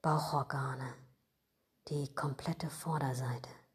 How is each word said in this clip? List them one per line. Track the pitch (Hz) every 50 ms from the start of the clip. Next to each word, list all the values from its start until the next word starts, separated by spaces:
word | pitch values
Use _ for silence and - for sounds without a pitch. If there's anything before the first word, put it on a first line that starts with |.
Bauchorgane, | - 160 156 151 151 - 151 143 135 - - 135 135 131 127 131 131 127 - - - - - _ _ _ _ _ _ _ _ _ _ _ _ _ _ -
die | 151 147 143 135 -
komplette | - - 147 135 - - - 165 - - 156
Vorderseite | - - - 165 156 151 139 135 127 123 127 123 123 120 - - - - - _ _